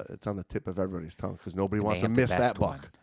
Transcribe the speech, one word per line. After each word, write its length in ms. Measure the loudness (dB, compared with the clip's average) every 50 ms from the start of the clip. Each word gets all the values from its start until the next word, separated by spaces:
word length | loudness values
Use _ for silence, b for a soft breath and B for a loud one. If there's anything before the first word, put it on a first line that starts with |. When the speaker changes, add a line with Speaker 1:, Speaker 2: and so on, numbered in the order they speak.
| -6 -8
Speaker 1:
the, 60 | -10
it's 140 | -8 -6 -6
on 80 | -4
the 80 | -6 -6
tip 240 | -6 -6 -6 -6 -4
of 100 | -2 -2
everybody's 360 | -2 -2 -2 -6 -8 -8 -10
tongue 220 | -8 -8 -8 -8 -8 -10
'cause 120 | -6 -2
nobody 220 | 0 0 0 2 2
Speaker 2:
And 60 | 2
they 20 | 2
Speaker 1:
wants 140 | 2 2
to 60 | 2 2
Speaker 2:
have 80 | 4
the 60 | 4
Speaker 1:
miss 100 | 4 4
Speaker 2:
best 100 | 6 4 4 4 4
Speaker 1:
that 40 | 2
Speaker 2:
one. 180 | 0 0 0 -4
Speaker 1:
buck. 120 | -12 -16 -20 _